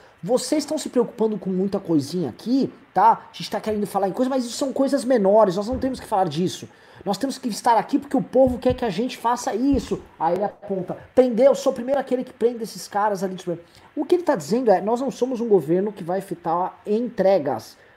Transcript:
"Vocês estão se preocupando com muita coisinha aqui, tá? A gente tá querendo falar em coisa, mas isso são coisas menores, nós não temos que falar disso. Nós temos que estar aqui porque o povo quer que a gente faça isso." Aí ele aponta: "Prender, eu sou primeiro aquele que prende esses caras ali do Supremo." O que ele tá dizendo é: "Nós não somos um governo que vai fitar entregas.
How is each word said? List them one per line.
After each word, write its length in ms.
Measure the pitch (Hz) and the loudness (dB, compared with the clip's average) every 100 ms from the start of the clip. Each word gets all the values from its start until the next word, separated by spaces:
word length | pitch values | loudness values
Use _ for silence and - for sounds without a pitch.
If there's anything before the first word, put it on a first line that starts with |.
| - _ | -20 _
"Vocês 420 | 165 247 - 302 | -2 -2 0 -2
estão 140 | 294 311 | -2 -6
se 100 | - | -2
preocupando 480 | 254 233 - 220 214 | -2 -2 0 -2 -2
com 140 | 185 | -4
muita 280 | 185 196 196 | -2 0 -2
coisinha 520 | 196 160 131 180 143 | 0 0 0 -4 -6
aqui, 420 | - 214 269 214 - _ | -6 -2 0 0 -4 _
tá? 320 | - 214 226 - | 2 4 4 -2
A 40 | |
gente 160 | - 175 | -14 -8
tá 100 | 208 | -6
querendo 260 | 214 208 208 | -4 -4 -4
falar 220 | 196 196 | -2 -2
em 40 | |
coisa, 180 | 180 254 | 0 0
mas 160 | 269 240 | -2 -4
isso 100 | - | -4
são 160 | 277 | -4
coisas 320 | - 269 269 | 0 0 0
menores, 520 | 226 254 190 208 202 175 | 2 2 6 6 6 2
nós 120 | 208 | -4
não 100 | 254 | -4
temos 220 | 262 254 | -4 -6
que 60 | - | -4
falar 200 | 202 185 | 0 0
disso. 400 | 143 180 - - _ - - | 0 -2 -4 -12 _ -20 -10
Nós 140 | 180 196 | -6 -4
temos 180 | 269 254 | -4 -4
que 100 | 247 | -8
estar 280 | 196 247 220 | -2 2 2
aqui 220 | 185 285 | 2 -2
porque 180 | - 262 | -2 -2
o 60 | |
povo 360 | 180 240 262 247 | 0 4 4 2
quer 140 | 254 | -2
que 120 | 247 | -2
a 60 | 233 | -2
gente 280 | 175 254 - | -4 -4 -4
faça 360 | 233 240 - | -2 -2 -2
isso." 460 | 220 269 262 - 196 - - | -2 0 0 0 -6 -8 -4
Aí 160 | 160 | -2
ele 100 | 175 | 0
aponta: 520 | 202 - 202 190 175 151 - | -2 -6 -8 -6 -6 -10 -2
"Prender, 300 | - 254 220 | 2 4 6
eu 100 | 269 | 6
sou 200 | 269 277 | 4 0
primeiro 260 | 269 240 277 | -2 -2 -2
aquele 240 | 269 254 | 0 -2
que 80 | 254 | -4
prende 300 | - 233 240 | -2 -2 0
esses 260 | 220 180 - | -8 -12 -8
caras 340 | 202 214 196 | -2 0 0
ali 120 | 190 | -4
do 80 | 185 | -6
Supremo." 180 | - 165 - - - | -8 -8 -10 -20 -12
O 120 | - 302 | -8 0
que 80 | |
ele 80 | 359 | 0
tá 120 | 349 | 2
dizendo 360 | 254 143 226 247 | -2 0 2 4
é: 100 | 185 | 4
"Nós 220 | 196 233 | 2 -2
não 80 | 262 | -2
somos 280 | - 254 240 | -2 -4 -2
um 100 | 233 | 4
governo 440 | 202 147 180 208 | 4 4 0 0
que 100 | 202 | -4
vai 200 | 165 190 | -6 -6
fitar 580 | 190 170 165 170 180 - - | -6 -8 -2 -2 -2 -6 -4
entregas. 920 | 214 240 - 190 190 143 131 - - _ | -2 -2 0 4 4 2 -4 -6 -20 _